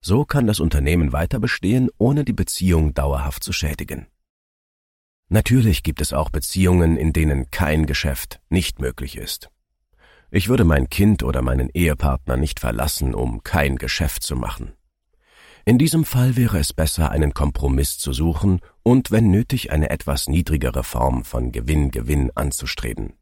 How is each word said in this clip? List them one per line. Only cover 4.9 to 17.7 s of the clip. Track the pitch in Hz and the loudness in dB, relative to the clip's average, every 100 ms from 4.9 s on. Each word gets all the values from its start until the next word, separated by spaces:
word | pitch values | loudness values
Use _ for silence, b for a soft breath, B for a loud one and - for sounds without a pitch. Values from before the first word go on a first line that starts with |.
| _ _ _ _ | _ _ _ _
Natürlich | 98 - 127 113 90 | 0 4 4 4 2
gibt | - 73 | 0 -4
es | 80 | -4
auch | 67 78 | -2 -2
Beziehungen, | 80 - - 92 90 82 82 | -4 -4 0 4 4 4 2
in | 80 | 0
denen | 78 78 69 64 | 2 0 0 -4
kein | - 85 78 76 | -2 0 2 0
Geschäft | 67 82 65 - - _ | 0 -4 -4 -10 -16 _
nicht | 85 87 - | -2 -2 -4
möglich | 65 62 67 - | -6 -6 -10 -10
ist. | - - - _ _ _ _ b b b b | -12 -12 -14 _ _ _ _ b b b b
Ich | - 90 | -2 0
würde | 127 | 2
mein | 92 73 65 | 4 4 0
Kind | - 101 107 | 2 2 4
oder | 62 67 | 0 -2
meinen | 64 65 64 | 0 -2 -2
Ehepartner | - 85 73 71 65 - 64 | 0 0 2 0 0 -2 -2
nicht | 67 - | -2 -4
verlassen, | 64 55 76 - 67 | -6 -4 -4 -2 -4
um | 50 62 55 | -2 -4 -6
kein | - - 71 65 | -4 0 0 -2
Geschäft | 65 - 78 - | -6 -4 -4 -4
zu | - 65 | -6 -6
machen. | 58 - - - _ _ _ b b b b b | -6 -8 -12 -16 _ _ _ b b b b b
In | - 123 | 2 4
diesem | 156 165 | 4 2
Fall | 156 123 127 123 | 0 2 2 2
wäre | 117 98 | 2 2
es | 71 | -2
besser, | - 78 - 78 | 0 -2 2 0
einen | - 73 | 2 0
Kompromiss | - 71 - 69 | 0 -2 0 0